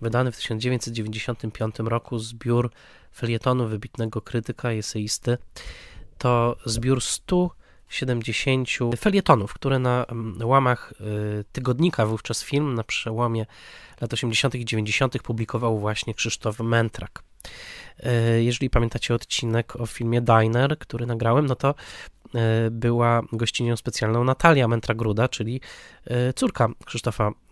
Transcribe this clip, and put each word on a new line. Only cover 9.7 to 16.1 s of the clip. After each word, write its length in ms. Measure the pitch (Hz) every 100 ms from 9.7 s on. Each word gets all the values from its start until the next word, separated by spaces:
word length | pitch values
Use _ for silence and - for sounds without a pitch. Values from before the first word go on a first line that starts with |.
| 135
na, 260 | 127 123
mm, 440 | - 117 110 90 113
łamach, 440 | 135 127 123 - - 107 104 104 104
y, 40 | 101
tygodnika 540 | - 127 123 170 - 110
Wówczas 360 | 110 - -
Film 300 | - 139 147
na 100 | 117
przełomie 600 | - - 117 110 120 113 107 - - - - -
lat 120 | 120
osiemdziesiątych 480 | 113 120 110 135 123
i 40 |
dziewięćdziesiątych 580 | 117 110 107 - 131 123
publikował 560 | - 113 113 117 120 107
właśnie 360 | 104 107 -